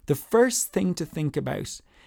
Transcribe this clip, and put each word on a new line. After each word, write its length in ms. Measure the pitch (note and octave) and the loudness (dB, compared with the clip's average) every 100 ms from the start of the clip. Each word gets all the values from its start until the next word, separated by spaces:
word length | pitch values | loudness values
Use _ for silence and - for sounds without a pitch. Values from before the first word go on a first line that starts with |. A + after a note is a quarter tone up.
| - | -4
the 80 | C#3+ | -4
first 560 | - A3+ B3+ A#3+ - | 2 4 4 2 -2
thing 220 | - F#3 F3+ | 0 0 0
to 100 | D#3 | -4
think 320 | - D3+ C#3+ | -4 -4 -2
about 420 | C3 G2+ - - _ _ | -4 -4 -6 -12 _ _